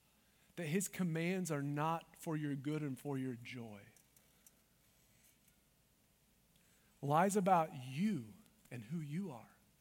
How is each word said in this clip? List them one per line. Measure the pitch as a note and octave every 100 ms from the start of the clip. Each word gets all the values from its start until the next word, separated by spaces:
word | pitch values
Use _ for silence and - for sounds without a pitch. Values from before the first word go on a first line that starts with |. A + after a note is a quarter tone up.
| _ _ _ _ _ -
that | E3
his | F3 F#3
commands | - F#3 D#3+ E3 F#3+ F3
are | D3
not | C#3+ D3 D#3 E3 - -
for | - D#3
your | D3 C#3
good | C#3 D3+
and | D3+ B2+
for | C#3+ C3+
your | C3 A#2+
joy. | A#2+ B2 A2+ G#2 G#2+ - _ - _ _ - _ _ _ _ _ _ - - _ _ _ _ _ _ _ _ _ _ _ _ _ _ - _ -
Lies | C#3+ D3+ G3 G3+
about | F#3 F3+ D#3+ D3+ B2+
you | C3 G#3 F3 A2 F#2 - - -
and | B2+ G#2+
who | E3+
you | D3 D#3 G3
are. | A#2+ G#2 - _ _